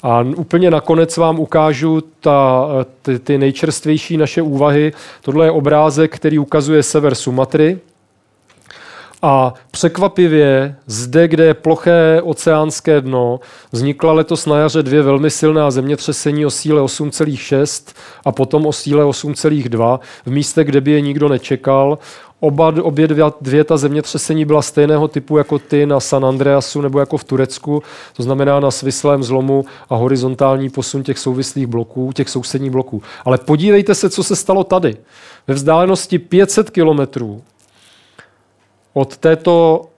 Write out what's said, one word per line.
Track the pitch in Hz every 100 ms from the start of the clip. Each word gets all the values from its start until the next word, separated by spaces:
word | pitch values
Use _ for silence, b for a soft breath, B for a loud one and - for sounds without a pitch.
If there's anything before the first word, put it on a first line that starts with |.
A | 127 120
n-, | 123 165
úplně | 160 170 180
nakonec | 156 - 160 165 165
vám | 165 160
ukážu | 156 160 156 131 160 160 156 _
ta, | 156 143 135 127 143 135
eh, | 127 _
ty, | - 123
ty | 131 143
nejčerstvější | 135 135 156 147 156 151 - 160
naše | 151 -
úvahy. | 156 139 147 147 151 B B B
Tohle | - 147 160
je |
obrázek, | 160 143 151 156 143 156 -
který | 156 151
ukazuje | 143 156 143 156
sever | 139 156 147
Sumatry. | 131 - 127 131 156 156 185 _ _ _ _ _ _ _ _ B B B B B B 156
A | 135 127 120 B
překvapivě | - 170 170 190 185 175 156 143 135 139 139 -
zde, | 110 123 160 165
kde | 156
je | 160
ploché | 151 160 160 175 170 160 160
oceánské | 170 151 - 156 156 147 - 151
dno, | 131 131 120 123 B B B
vznikla | 117 139 139 160
letos | 160 160 165 -
na | 147
jaře | 156 156
dvě | 135 147
velmi | 139 139 151
silná | - 156 156 147
zemětřesení | 131 135 147 - - 151 147 147
o |
síle | - 156 151
osm | 135 - 147
celých | - 151 131
šest | - 135 147 - - B B B
a | 139
potom | 120 131 156 151
o |
síle | 147 147 147
osm | 143 135 147
celých | 143 156 151 123
dva | 113 117 131 B B -
v |
místech, | 139 147 - 143
kde | 139
by | 135
je | 151
nikdo | 143 143 147
nečekal. | 127 - 131 139 135 139 151 B B B _
Oba, | 156 143 160 156
obě | 165 143 156
dvě, | 151 151 -
dvě | 135 143
ta | 151 156
zemětřesení | 139 147 - 160 - 156
byla | 151 151
stejného | - - 147 151 151
typu | 147 135 151
jako | 139 143
ty | - 147 147
na | 139
San | - 139
Andreasu | 131 131 139 139 - 147
nebo | 143 139
jako | 135 151
v |
Turecku, | - 131 131 - 147 147 B B B -
to |
znamená | 123 135 139 139
na | 139
svislém | - 135 127 147 139
zlomu | 120 131 135 139 135 B B
a | 117
horizontální | 123 135 131 127 135 135 135
posun | 135 127 139
těch | 135 131
souvislých | 135 127 135 139 123
bloků, | 117 113 131 127
těch | 135 135
sousedních | 131 117 135 135
bloků. | 131 131 107 B B
Ale | 127 127
podívejte | - 151 196 202 202
se, | 202 196
co | -
se | 175 190
stalo | - 196
tady. | 190 185 160 107 B B B B -
Ve |
vzdálenosti | 135 143 160 185 185 - 180
pět | - 180 196
set | - -
kilometrů | - 160 147 135 131 113 107 _ _ _ b b b b b b b _ _ _ _ _
od | 139 135 -
této | 160 160 175 170 165 160 -